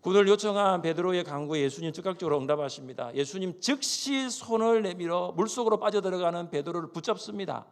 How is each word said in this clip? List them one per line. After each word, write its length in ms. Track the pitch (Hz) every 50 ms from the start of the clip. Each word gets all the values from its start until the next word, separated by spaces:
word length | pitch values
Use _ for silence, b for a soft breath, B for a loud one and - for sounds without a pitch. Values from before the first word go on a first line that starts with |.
구원을 240 | - 180 185 202 202 196
요청한 540 | 208 202 202 214 196 202 202 196 190 175
베드로의 400 | 160 165 160 160 175 185 180 180
간구에 380 | 165 143 143 143 147 147 160 151
예수님 320 | 139 135 135 - 165 160
즉각적으로 440 | 151 - - 190 180 180 185 160 147 143
응답하십니다. 760 | 131 135 151 147 147 135 - - 135 127 127 - 127 120 120
예수님 460 | 135 143 139 - 196 185 185 165 -
즉시 680 | - - 285 277 - - - - - 269 277 269 262 254
손을 540 | 240 - - - 226 220 226 226 233 220
내밀어 500 | 214 190 180 180 175 170 170 180 180 180 175
물속으로 420 | 160 208 - - 247 240 220 214 208
빠져들어가는 720 | 208 214 202 202 185 190 185 180 180 170 170 175 175 165
베드로를 400 | 170 147 139 165 170 175 165 165
붙잡습니다. 760 | - 170 160 240 214 185 - - 208 202 190 160 135 113 - -